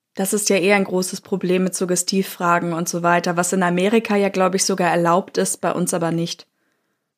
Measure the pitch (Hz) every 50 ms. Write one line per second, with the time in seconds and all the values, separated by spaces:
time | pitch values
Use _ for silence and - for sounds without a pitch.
0 | _ _ - - 190 190 - 208 208 - 202 185 165 196 208 202 190 - 180 185
1 | 185 - - - - - 202 185 190 175 180 185 185 185 185 - 196 175 180 175
2 | - - - 190 190 - - - 180 170 170 175 170 175 165 160 175 170 - 175
3 | 170 175 175 175 170 180 175 175 180 - - 190 185 175 175 180 185 202 226 226
4 | 220 - 208 202 202 196 196 190 185 185 180 190 - - 196 185 185 170 165 170
5 | 170 170 170 190 196 - - 185 190 185 - - - 175 - - 180 175 - 175
6 | 170 165 165 165 170 170 - - - _ _ _ _ _ _ _ _ _ _ _
7 | _ _ _